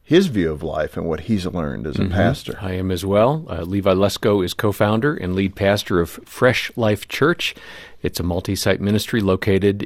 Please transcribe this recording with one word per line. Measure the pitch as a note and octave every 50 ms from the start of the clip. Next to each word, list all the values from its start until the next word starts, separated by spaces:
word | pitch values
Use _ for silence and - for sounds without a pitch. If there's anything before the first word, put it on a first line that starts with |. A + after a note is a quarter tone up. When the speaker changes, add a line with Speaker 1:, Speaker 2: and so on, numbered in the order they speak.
Speaker 1:
his | _ - D3 F3+ G3
view | F3 A#2+ G#2 F2 D#2+
of | D#2 C#2+
life | D#2+ D2+ D2+ D2+ D2+ - -
and | F2+ E2+
what | E2+ D#2+ D#2
he's | D#2+ - A2 G2+ F2+
learned | F2+ E2+ F2+ D#2 D2 B1 G#1 A#1
as | D#2 -
a | -
Speaker 2:
Mm-hmm. | G2+ F#2+
Speaker 1:
pastor. | F2 F#2+ F2 - C3+ - - - - -
Speaker 2:
I | G2 F#2+ F#2
am | F#2 F#2 F#2+
as | F#2 E2+ F2+
well. | F#2+ G2 G#2 A2 B2+ D3 D#3+ D#3+ -
Uh, | - E2+
Levi | F2 F2 F#2+ G2+ F#2 G2
Lusko | F#2 F#2 G2+ G2 - - - A#2 G#2 G2+ F2+
is | F2+ -
co-founder | - - G#2 G2 - G#2+ G#2 G#2+ A2+ A#2+ D3 D#3+
and | - - F2+ F#2
lead | F#2+ G2 F#2 -
pastor | - G2+ G2 G2+ G2+ - - G2+ F2
of | E2+ E2 - - -
Fresh | - - - B2+ B2+ B2 - - - -
Life | - A2+ G#2+ G#2+ G2+ - -
Church. | - - C3+ D#3 F3 - - - - - - - - - - - - -
It's | - - - -
a |
multi-site | E2+ F2 F2 F2+ - - G2+ F#2 - G#2 G2 G2
ministry | F#2+ G2+ G#2 G#2+ - - - A#2
located | G2+ G2 F#2 F#2+ - A2 F#2+ F#2+ G2 G2+ G2+ G#2 -